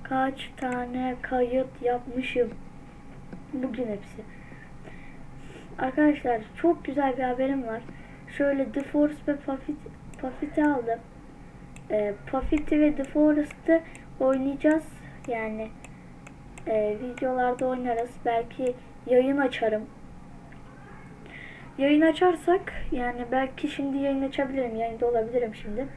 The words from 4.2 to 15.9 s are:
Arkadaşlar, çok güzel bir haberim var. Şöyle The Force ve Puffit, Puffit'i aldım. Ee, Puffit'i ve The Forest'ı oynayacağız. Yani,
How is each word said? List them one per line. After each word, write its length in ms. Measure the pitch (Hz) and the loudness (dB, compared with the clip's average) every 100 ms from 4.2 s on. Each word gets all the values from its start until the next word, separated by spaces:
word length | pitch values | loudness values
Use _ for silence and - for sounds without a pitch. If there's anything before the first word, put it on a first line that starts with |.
| - - - - - - - - - - - - - - - - | -16 -16 -16 -16 -16 -16 -14 -14 -14 -14 -14 -14 -14 -14 -16 -4
Arkadaşlar, 600 | 262 262 302 294 247 233 214 - | -2 4 6 6 2 0 -2 0
çok 300 | 330 330 - | 2 2 0
güzel 320 | 269 277 254 | 2 2 2
bir 60 | |
haberim 440 | 254 247 262 277 240 | 0 2 2 0 -2
var. 140 | 226 233 - - - - - | -6 -8 -14 -14 -16 -14 0
Şöyle 340 | 285 277 262 | 2 4 2
The 120 | 285 | 0
Force 320 | 277 294 294 294 - | 0 4 4 4 -2
ve 80 | 285 | -2
Puffit, 420 | - 269 - 294 - - - - | -2 -6 -4 -8 -8 -16 -16 -8
Puffit'i 420 | 262 254 294 311 | -8 -4 -2 2
aldım. 360 | 302 277 226 226 - - - - - - - - - | 4 4 0 -4 -4 -18 -18 -18 -18 -18 -16 -16 -2
Ee, 220 | 214 208 202 - | 0 2 -2 -2
Puffit'i 520 | 262 262 302 302 302 | -2 2 2 4 6
ve 160 | 302 294 | 6 4
The 80 | |
Forest'ı 800 | 269 302 302 294 302 - - 330 330 - - - | 0 4 6 6 2 -4 4 4 4 -16 -16 0
oynayacağız. 640 | 262 269 262 277 302 311 311 - - - - | 4 4 2 2 4 4 2 -14 -16 -14 -6
Yani, 420 | 233 220 214 220 - - | -4 -2 -4 -8 -10 -16